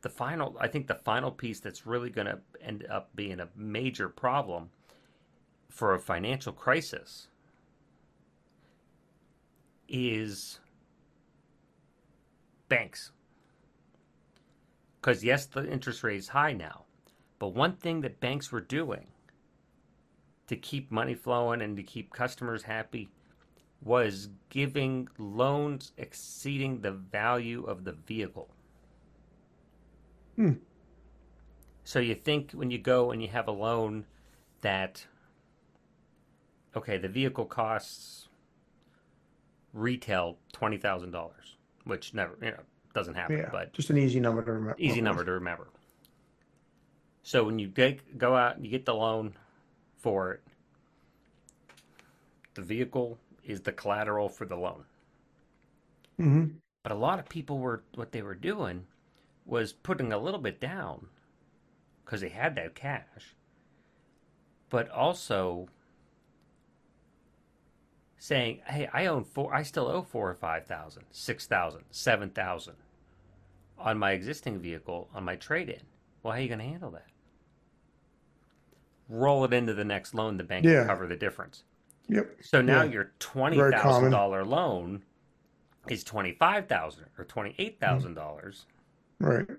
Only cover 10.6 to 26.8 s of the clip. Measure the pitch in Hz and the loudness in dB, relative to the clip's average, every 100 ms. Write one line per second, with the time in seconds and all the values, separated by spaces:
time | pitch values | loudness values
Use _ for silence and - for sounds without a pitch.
10.6 | _ _ _ _ _ _ _ _ _ _ | _ _ _ _ _ _ _ _ _ _
11.6 | _ _ _ _ _ _ _ _ _ _ | _ _ _ _ _ _ _ _ _ _
12.6 | _ 123 104 - - _ _ _ _ _ | _ 0 0 -12 -18 _ _ _ _ _
13.6 | _ _ _ _ _ _ _ _ _ _ | _ _ _ _ _ _ _ _ _ _
14.6 | _ _ _ _ - 107 110 139 135 135 | _ _ _ _ 2 4 4 2 2 -8
15.6 | 147 131 135 117 113 101 95 143 151 113 | -4 -4 -6 -4 -2 -4 -2 2 2 0
16.6 | 80 82 - _ _ _ _ _ 101 95 | -10 -14 -20 _ _ _ _ _ -4 2
17.6 | 160 185 170 165 135 - 127 143 135 120 | 2 2 -4 -4 -4 -4 -4 -4 -4 -8
18.6 | 87 139 156 104 - - _ _ _ _ | -4 -4 -4 -6 -10 -20 _ _ _ _
19.6 | _ _ _ _ _ _ _ _ - 120 | _ _ _ _ _ _ _ _ -8 -8
20.6 | - 143 135 110 127 123 - 120 120 117 | -6 -8 -4 -2 -2 -4 -2 0 2 0
21.6 | 107 101 98 113 98 - 123 - 123 113 | -4 -6 -10 -12 -14 -4 -4 -4 -6 -6
22.6 | - 110 110 123 101 _ _ _ _ _ | -6 -8 -6 -10 -12 _ _ _ _ _
23.6 | _ _ 107 123 113 98 101 - _ 135 | _ _ 2 2 4 -2 -12 -16 _ -2
24.6 | 139 139 131 131 127 - 104 104 131 143 | 0 0 0 -2 -6 -10 -8 2 2 4
25.6 | 147 139 - - 135 - - - 139 139 | 0 -4 -10 -14 -14 -14 -16 -10 -6 -2
26.6 | 135 127 | -2 -2